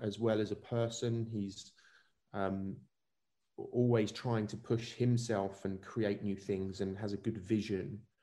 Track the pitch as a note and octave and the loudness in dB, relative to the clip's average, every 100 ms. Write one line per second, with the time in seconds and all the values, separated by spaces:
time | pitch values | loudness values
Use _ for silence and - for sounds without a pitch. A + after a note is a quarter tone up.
0 | G#2+ G2 A2+ A2 G2+ G#2 - A#2 A#2 - | -4 2 4 4 2 -2 -2 0 0 0
1 | A#2+ A2+ A2 A2+ G2 F#2 - _ - - | 0 0 -2 -2 -4 -6 -16 _ -20 -20
2 | _ _ _ G2+ F#2+ G2 F#2+ - - _ | _ _ _ -2 0 0 -4 -8 -14 _
3 | _ _ _ _ _ - - A#2+ B2 A#2+ | _ _ _ _ _ -12 -2 2 6 6
4 | G#2 - B2+ A2+ G#2 - - A#2 - - | 2 0 0 0 0 -4 0 0 -2 0
5 | B2 A#2+ A#2+ G#2 G2 - G2 F#2+ - - | 4 4 2 0 0 -2 -6 -6 -6 0
6 | G2 G2+ G#2 F#2+ - F#2+ F#2+ F#2+ G2 F#2+ | 0 2 -2 -2 -2 -2 -2 -2 -4 -2
7 | G2+ G2+ A2+ F#2+ F2+ A2 G2+ F#2+ - G2+ | -4 -2 -2 -2 0 0 2 -2 -4 -8
8 | - _ | -14 _